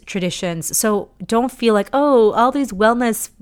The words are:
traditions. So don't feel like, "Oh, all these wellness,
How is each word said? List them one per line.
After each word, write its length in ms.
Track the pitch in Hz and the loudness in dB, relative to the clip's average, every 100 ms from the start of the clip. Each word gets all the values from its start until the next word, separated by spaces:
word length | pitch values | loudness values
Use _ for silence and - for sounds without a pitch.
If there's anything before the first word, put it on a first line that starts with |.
| - | -10
traditions. 720 | 196 175 - 180 165 - - | -6 -6 -6 -8 -8 -6 -4
So 340 | 220 202 - _ 180 | -2 -2 -6 _ -4
don't 260 | 226 247 | -2 -2
feel 220 | - 233 | 0 2
like, 160 | 208 196 | 2 0
"Oh, 400 | 269 294 254 214 | 0 4 4 4
all 180 | 214 247 | 4 0
these 220 | 285 262 | 0 -4
wellness, 580 | 190 214 240 240 214 - _ | 0 2 2 -2 -4 -8 _